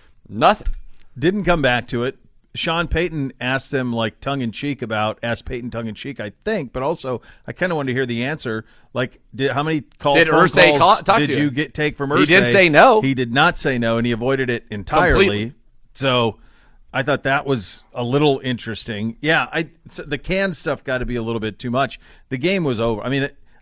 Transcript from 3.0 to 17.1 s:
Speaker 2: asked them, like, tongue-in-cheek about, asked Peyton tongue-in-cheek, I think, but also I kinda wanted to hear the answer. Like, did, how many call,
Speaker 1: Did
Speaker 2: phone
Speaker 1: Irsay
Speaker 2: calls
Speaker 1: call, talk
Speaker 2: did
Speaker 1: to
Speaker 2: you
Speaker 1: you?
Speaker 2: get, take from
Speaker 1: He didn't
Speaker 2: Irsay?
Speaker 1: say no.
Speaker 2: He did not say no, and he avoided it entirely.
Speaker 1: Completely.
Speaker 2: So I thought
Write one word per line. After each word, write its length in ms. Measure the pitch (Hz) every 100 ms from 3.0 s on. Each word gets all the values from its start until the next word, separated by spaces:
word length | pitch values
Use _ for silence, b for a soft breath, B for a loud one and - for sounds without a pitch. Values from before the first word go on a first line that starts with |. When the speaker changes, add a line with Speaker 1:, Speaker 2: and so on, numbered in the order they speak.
| 175 160 135 -
Speaker 2:
asked 280 | 123 135 -
them, 200 | 135 123
like, 300 | 117 113 -
tongue-in-cheek 600 | 139 139 120 - 143 135
about, 380 | 117 107 107 104
asked 220 | 117 117
Peyton 260 | - 127 120
tongue-in-cheek, 500 | 113 113 104 139 127
I 100 | 107 - -
think, 260 | 220 127
but 120 | 127
also 380 | 135 165 135 120 B B -
I 60 |
kinda 240 | 120 185 160
wanted 120 | 135
to 20 | 127
hear 100 | 127
the 180 | 117
answer. 400 | 123 156 123 110 - b b
Like, 260 | 123 127 _ _
did, 180 | 113 135
how 100 | 127
many 200 | 156 156
call, 340 | - - 147 143
Speaker 1:
Did 140 | 160
Speaker 2:
phone 180 | 156 180
Speaker 1:
Irsay 220 | 190 175
Speaker 2:
calls 100 | 143
Speaker 1:
call, 160 | 175 214
talk 140 | - 202
Speaker 2:
did 80 | 147
Speaker 1:
to 60 | 139
Speaker 2:
you 60 | 147
Speaker 1:
you? 60 |
Speaker 2:
get, 220 | 123 147
take 240 | - 151 -
from 140 | 139 151
Speaker 1:
He 80 | 151
didn't 200 | 185 120
Speaker 2:
Irsay? 80 |
Speaker 1:
say 160 | 196 175
no. 320 | 151 240 220
Speaker 2:
He 120 | 135
did 200 | 127 120
not 240 | 127 165 165
say 200 | 151 127
no, 200 | 117 117
and 80 | 120
he 80 |
avoided 360 | 117 123 135 127
it 140 | 117 -
entirely. 540 | 104 95 151 175 131 101
Speaker 1:
Completely. 280 | 104 113 - _ _ - -
Speaker 2:
So 420 | 135 123 117 104 b b b b -
I 100 | 131
thought 200 | 135